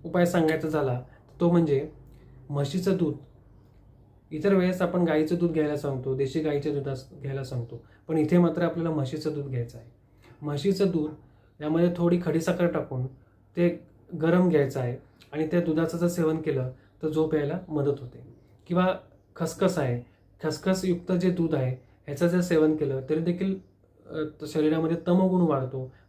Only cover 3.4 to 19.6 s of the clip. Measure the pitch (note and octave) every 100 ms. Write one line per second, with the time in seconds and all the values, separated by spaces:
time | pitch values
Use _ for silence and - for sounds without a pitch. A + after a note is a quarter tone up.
3.4 | - - - - - - - - - D3+
4.4 | G3+ G3 F3+ F3+ F3 F3 E3+ D#3 D#3 F3
5.4 | F3 D#3 D3+ D3 C#3+ C3 C3 C3 C3+ D#3+
6.4 | D3+ C#3+ D#3 C#3+ C3+ C3 - - C3+ C3+
7.4 | C3 B2 A#2 A#2+ - - - D#3+ D3+ F3+
8.4 | E3+ E3+ E3+ E3+ E3 D#3 C3 D3+ D#3 C#3+
9.4 | C#3 B2 A#2 A2+ - _ _ _ - -
10.4 | D3 C#3+ G3 F#3+ F#3+ E3 D3+ - - _
11.4 | _ - D3+ D#3+ F3 F3 E3+ F3 E3+ E3
12.4 | E3 F3 F3 D#3 - C3 C3 - _ _
13.4 | _ - F3 - - - - D#3+ E3 F3+
14.4 | F3+ D#3 C3 C3 B2 A#2+ - _ - D3
15.4 | D#3 F3 E3 D#3 E3 E3+ F3 F3 D#3+ D#3+
16.4 | D#3+ C3 B2+ - _ - D#3 D#3 D#3 D#3
17.4 | C#3+ F3 - D3+ C#3 - - - - -
18.4 | _ _ - F3+ F#3 - - _ _ -
19.4 | E3 -